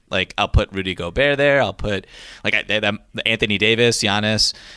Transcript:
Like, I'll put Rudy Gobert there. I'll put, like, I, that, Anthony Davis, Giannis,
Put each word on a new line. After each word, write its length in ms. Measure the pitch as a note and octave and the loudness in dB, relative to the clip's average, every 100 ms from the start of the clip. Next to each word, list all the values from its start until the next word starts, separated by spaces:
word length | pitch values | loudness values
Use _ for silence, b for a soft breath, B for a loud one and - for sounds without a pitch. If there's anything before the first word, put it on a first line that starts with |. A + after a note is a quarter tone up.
| - | -6
Like, 240 | G2 F#2 - | -4 -4 -2
I'll 100 | G2+ | 0
put 240 | A2+ G#2 | 2 0
Rudy 240 | F#2+ F#2 E2+ | -4 -6 -6
Gobert 420 | F2 G2 C#3+ C#3 | -6 0 0 2
there. 240 | C#3+ C#3 | 2 2
I'll 120 | A2 | 0
put, 340 | F#2+ G#2 G2 - B B B G#2 | -2 -4 -4 -8 B B B -2
like, 80 | |
I, 100 | G#2+ | -2
that, 300 | F#2+ G#2+ G#2 G#2+ _ - - | -2 -2 0 -4 _ -8 -4
Anthony 320 | A2+ G#2+ G2+ | -2 0 2
Davis, 440 | G#2+ A2+ A#2+ A2+ | 2 4 2 2
Giannis, 520 | G#2+ G2+ G#2+ G#2+ - - B | 0 0 0 0 0 -4 B